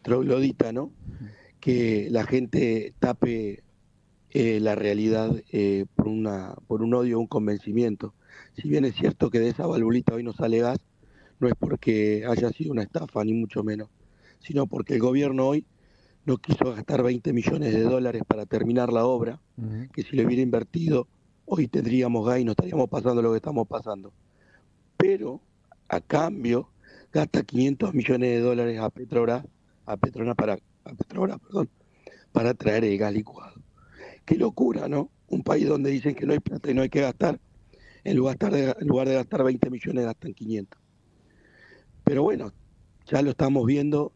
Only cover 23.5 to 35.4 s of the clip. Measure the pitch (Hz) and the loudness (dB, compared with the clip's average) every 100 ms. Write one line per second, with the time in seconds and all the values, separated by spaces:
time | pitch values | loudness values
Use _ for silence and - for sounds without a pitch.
23.5 | 143 107 110 110 98 98 _ _ _ _ | -4 -4 -6 -8 -10 -12 _ _ _ _
24.5 | _ _ _ _ - 185 196 220 269 _ | _ _ _ _ 0 0 2 -4 -10 _
25.5 | _ _ - - 87 - 143 156 - 117 | _ _ -20 -6 -6 0 0 0 -4 0
26.5 | 120 143 _ - - - 151 151 160 - | 0 -2 _ -20 -20 -6 -2 0 -2 -2
27.5 | 120 131 139 202 156 113 127 123 120 123 | 0 2 2 -2 0 0 2 2 2 2
28.5 | 120 117 113 107 - 120 120 117 120 139 | 0 -2 -2 -6 -6 -4 0 0 0 -6
29.5 | _ _ _ - 104 - 107 113 120 107 | _ _ _ -10 -2 -2 -2 -4 -2 -2
30.5 | 98 _ _ - - - 185 190 196 - | -2 _ _ -18 -10 -8 -4 -4 -6 -8
31.5 | 196 139 _ _ _ - - _ - 117 | -4 -4 _ _ _ -20 -20 _ 0 0
32.5 | 123 107 107 113 98 104 104 107 - - | 0 0 2 2 2 0 -2 -4 -12 -20
33.5 | - - _ - - - - - 160 113 | -20 -20 _ -20 -20 -20 -12 0 2 2
34.5 | - 254 - - 143 147 _ - - | 2 0 0 -2 -2 -4 _ -6 -4